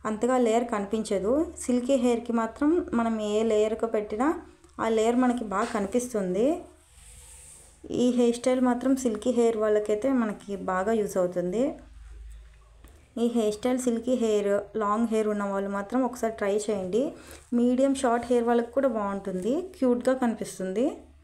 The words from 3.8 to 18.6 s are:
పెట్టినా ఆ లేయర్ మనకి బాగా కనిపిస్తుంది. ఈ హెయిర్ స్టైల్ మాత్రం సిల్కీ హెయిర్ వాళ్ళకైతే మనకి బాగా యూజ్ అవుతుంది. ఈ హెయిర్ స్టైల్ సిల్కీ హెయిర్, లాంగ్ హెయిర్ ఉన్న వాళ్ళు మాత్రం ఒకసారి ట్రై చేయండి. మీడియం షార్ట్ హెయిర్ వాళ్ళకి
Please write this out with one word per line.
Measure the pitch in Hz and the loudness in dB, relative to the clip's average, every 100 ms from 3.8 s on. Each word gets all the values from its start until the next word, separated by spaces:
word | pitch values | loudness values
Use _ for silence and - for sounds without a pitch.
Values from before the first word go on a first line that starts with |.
| 226 | -2
పెట్టినా | 220 208 214 277 349 - - - - | -2 -2 0 0 0 -6 -20 -20 -4
ఆ | 226 | 0
లేయర్ | 220 226 240 | 2 4 4
మనకి | 254 240 214 | 2 0 -2
బాగా | 190 233 | -2 -2
కనిపిస్తుంది. | 220 240 247 247 214 185 185 254 349 - - _ - - - - - - - - - - - | -2 0 -2 -2 -4 -2 2 2 0 -6 -20 _ -20 -20 -20 -20 -20 -20 -20 -20 -20 -6 0
ఈ | 247 | 2
హెయిర్ | 240 240 233 | 4 2 2
స్టైల్ | 262 254 | 0 2
మాత్రం | 254 247 262 269 | 2 2 0 2
సిల్కీ | 247 208 247 240 | 0 -2 -2 2
హెయిర్ | 233 214 | 2 2
వాళ్ళకైతే | 214 214 208 208 269 | 2 2 2 0 2
మనకి | 262 226 196 - 196 185 | 0 0 -4 -10 -8 -2
బాగా | 185 196 | -2 0
యూజ్ | 226 190 190 | 0 0 0
అవుతుంది. | 180 180 175 202 285 - - - - - - - - - - - - - - - | 0 0 -2 0 -2 -4 -18 -20 -20 -18 -18 -18 -20 -20 -20 -20 -20 -20 -14 -2
ఈ | 233 | 0
హెయిర్ | 233 214 208 | 2 0 0
స్టైల్ | 247 254 | -2 0
సిల్కీ | 254 226 233 254 | 0 -2 0 0
హెయిర్, | 226 208 202 202 - 220 | 2 2 2 0 -2 -4
లాంగ్ | 208 208 233 | 0 0 2
హెయిర్ | 220 214 | 0 0
ఉన్న | 208 202 | -2 -2
వాళ్ళు | 196 196 202 | -2 -4 -6
మాత్రం | 202 247 | -2 -2
ఒకసారి | 262 254 226 220 | -2 -2 -4 -2
ట్రై | 208 208 | 0 0
చేయండి. | 208 202 185 208 302 - - - - | 0 -4 0 0 -2 -6 -18 -20 -4
మీడియం | 240 240 254 277 269 | 2 2 4 2 2
షార్ట్ | 247 233 240 | 2 0 2
హెయిర్ | 240 233 | 2 4
వాళ్ళకి | 240 | 0